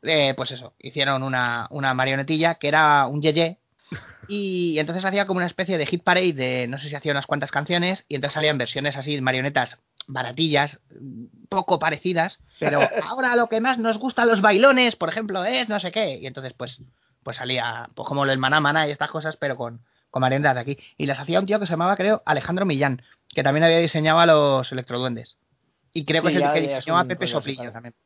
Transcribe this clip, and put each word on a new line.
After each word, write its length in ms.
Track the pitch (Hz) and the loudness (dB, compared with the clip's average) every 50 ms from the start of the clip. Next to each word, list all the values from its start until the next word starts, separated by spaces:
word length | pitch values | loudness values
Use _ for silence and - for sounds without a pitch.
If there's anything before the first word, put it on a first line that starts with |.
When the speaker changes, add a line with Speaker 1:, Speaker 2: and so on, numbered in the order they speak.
| - | 0
Speaker 1:
eh, 320 | - 160 156 143 135 131 | 2 2 2 2 2 0
pues 140 | 123 135 131 135 | -2 -6 -8 -8
eso, 220 | 123 127 - _ _ | -12 -14 -18 _ _
hicieron 440 | - - 120 147 135 135 139 131 131 | -16 -10 -2 -2 0 0 0 -2 -2
una, 440 | 135 131 127 123 120 120 117 113 - | -2 -2 -2 -2 -2 -2 -4 -6 -8
una 220 | - 147 139 135 131 | -8 -4 -2 -2 0
marionetilla 600 | 127 131 131 135 135 139 139 160 156 160 165 165 | 0 0 0 0 -2 -2 -2 -2 2 2 0 0
que 120 | - - 143 | 0 -2 0
era 380 | 143 156 156 151 147 143 139 | 2 4 6 6 6 6 4
un 140 | 123 143 151 147 | 2 0 0 0
yeye, 360 | 156 151 160 165 165 180 _ _ _ _ _ _ _ - - - - - - - - | 2 2 2 2 0 -2 _ _ _ _ _ _ _ -16 -16 -16 -18 -20 -20 -12 -8
y 500 | 202 208 202 196 185 180 175 170 160 151 | -6 -4 -4 -2 -2 0 0 0 0 0
entonces 260 | 151 151 165 185 185 | -2 -2 -4 -4 -4
hacía 220 | 190 190 202 202 | -2 0 0 0
como 120 | 196 196 180 | 0 0 -2
una 80 | 175 | -2
especie 320 | 175 - - 185 175 190 165 | -4 -4 -6 -4 -2 -2 -2
de 80 | 147 | -2
hit 160 | - - 175 _ | -2 -4 -2 _
parade 300 | - 180 180 185 180 160 | 2 2 4 4 2 0
de, 340 | 135 131 127 127 127 127 120 | 0 -2 -2 0 -2 -2 -4
no 100 | 127 139 | -6 -8
sé 100 | 139 151 | -10 -10
si 80 | 151 | -10
hacía 160 | 143 - 151 143 | -8 -4 -2 -2
unas 140 | 139 135 | -2 0
cuantas 240 | - 151 143 143 139 | -2 -2 -2 -2 -2
canciones, 540 | - 147 147 - 180 175 175 180 190 - - _ | -2 -4 -2 0 0 0 2 0 -2 -4 -6 _
y 80 | - | -6
entonces 180 | 139 135 143 - | -4 -4 -2 -2
salían 240 | 156 156 151 147 139 | 2 2 2 2 2
versiones 380 | 123 - - 139 135 147 135 | -2 -4 -4 -4 -4 -4 -4
así, 240 | 139 135 143 147 143 | -4 -6 -4 -4 -2
marionetas 580 | 131 131 131 131 127 143 143 143 127 - - _ _ _ _ _ - - | 0 0 0 0 -2 -2 -2 -2 -2 -4 -6 _ _ _ _ _ -16 -10
baratillas, 720 | 139 131 127 120 131 135 160 160 147 139 143 147 143 - _ _ - - - 139 127 - - - _ _ _ - | -8 -8 -8 -8 -2 -2 0 2 2 2 0 0 -4 -14 _ _ -20 -20 -18 -16 -16 -16 -18 -18 _ _ _ -4
poco 300 | - 190 185 - 185 151 | -4 -4 0 0 0 0
parecidas, 640 | 147 160 156 139 - 185 185 170 160 190 - - _ _ _ - | 2 -2 -2 -2 -2 -2 0 0 0 -2 -4 -12 _ _ _ -4
pero 220 | 165 151 143 147 | -2 0 2 2
Speaker 2:
<laughs> 240 | - 214 - 233 170 | 2 2 0 -4 -6
Speaker 1:
ahora 320 | 175 220 262 262 247 240 | -6 -6 -4 -2 0 2
lo 120 | 240 240 226 | 2 0 0
que 120 | 220 220 | 0 -2
más 180 | 226 262 262 233 | 0 0 -2 0
nos 200 | 220 226 220 214 | 0 -2 -2 -2
gusta 240 | 226 262 - - 233 | -4 -4 -2 2 2
a 40 | |
los 140 | 240 226 202 | 4 4 4
bailones, 560 | 190 214 208 185 240 277 269 254 247 240 214 | 4 4 4 6 6 4 4 6 4 2 2
por 120 | - - 165 | -2 -6 -4
ejemplo, 360 | - 220 226 208 196 190 180 | -4 -6 -6 -4 -4 -4 -2
es 240 | 208 247 262 254 214 | -2 -2 -2 -2 -2
no 100 | 214 208 | -4 -4
sé 120 | 175 180 170 | -4 -4 -4
qué, 240 | 220 220 180 135 - | -2 -2 -2 -4 -6
y 80 | - | -10
entonces 260 | 131 127 143 131 131 123 | -12 -12 -10 -12 -14 -12
pues, 260 | _ 127 120 - - 123 - _ _ _ _ _ _ _ | _ -12 -12 -12 -16 -20 -20 _ _ _ _ _ _ _
pues 140 | 135 123 | -12 -10
salía, 520 | - 127 127 127 123 117 117 113 117 117 - _ | -10 -4 -4 -2 -2 -2 -4 -6 -8 -12 -14 _
pues 140 | - - - | -12 -8 -6
como 160 | 143 139 139 | -2 -2 0
el 140 | 139 135 131 | 0 0 0
Maná 220 | 131 131 143 156 | 2 2 2 4
Maná 280 | 151 143 147 160 156 147 | 2 4 2 2 0 0
y 20 | |
estas 200 | 147 - 147 151 | -2 -4 -6 -6
cosas, 260 | - 160 151 160 156 | -6 -8 -8 -8 -8
pero 200 | - - 143 131 | -6 -6 -6 -4
con, 240 | 117 127 117 117 120 _ _ _ _ _ _ | -6 -8 -10 -10 -14 _ _ _ _ _ _
con 100 | - 135 | -4 0
marionetas 340 | 131 127 131 139 147 147 131 | 0 2 2 2 2 2 2
de 40 | 123 | 0
aquí, 180 | 117 131 143 - - - _ | -2 -6 -8 -10 -10 -20 _
y 100 | _ 147 | _ -4
las 140 | 139 139 131 | -4 -4 -4
hacía 180 | 135 143 165 180 | -4 0 0 0
un 60 | 196 | 2
tío 140 | 190 202 214 | 2 -2 -2
que 60 | 202 | 0
se 60 | 165 170 | -2 -2
llamaba, 240 | 160 165 180 202 | 0 0 0 0
creo, 260 | 196 185 202 214 202 - | 2 2 2 2 0 2
Alejandro 400 | - 151 143 - - 170 185 196 | -2 -2 -2 0 -2 -2 -2 0
Millán, 360 | 190 156 135 143 139 127 120 - _ _ _ _ _ - | 0 2 2 2 0 0 -2 -8 _ _ _ _ _ -2
que 80 | - 139 | 0 2
también 220 | 139 139 151 165 | 4 4 6 6
había 140 | 165 165 165 | 6 6 6
diseñado 400 | 170 160 - 160 151 156 156 165 | 4 4 0 2 4 4 6 6
a 60 | 170 | 8
los 460 | 170 160 151 147 143 135 131 127 - - | 8 8 6 6 4 4 2 0 -2 -6
Electroduendes, 640 | 127 127 - 123 120 127 131 120 113 117 - - _ _ _ _ _ _ _ _ _ _ _ _ | -10 -8 -6 -4 -4 -2 -4 -4 -6 -10 -16 -20 _ _ _ _ _ _ _ _ _ _ _ _
y 120 | 165 147 | -6 -2
creo 180 | 139 156 165 160 | 0 0 2 2
que 80 | 170 | 2
Speaker 2:
Sí, 60 | 151 | 2
Speaker 1:
es 60 | 143 147 | 2 2
el 60 | 143 | 2
Speaker 2:
ya, 40 | 151 | 2
Speaker 1:
que 80 | 165 | 2
Speaker 2:
ya 60 | 160 | 0
es 80 | 147 139 | 0 -2
Speaker 1:
diseñó 220 | 131 127 156 165 175 | -6 -4 0 0 0
a 40 | 180 | 2
Speaker 2:
un 60 | - | 0
Speaker 1:
Pepe 160 | 180 175 185 | -2 -4 -4
Speaker 2:
rollo, 60 | 170 - | -4 -4
Speaker 1:
Soplillo 240 | 156 131 143 135 131 | -4 -4 -4 -8 -8
Speaker 2:
claro. 120 | 120 120 107 | -8 -12 -12
Speaker 1:
también. 220 | 117 117 120 117 _ _ | -14 -16 -18 -20 _ _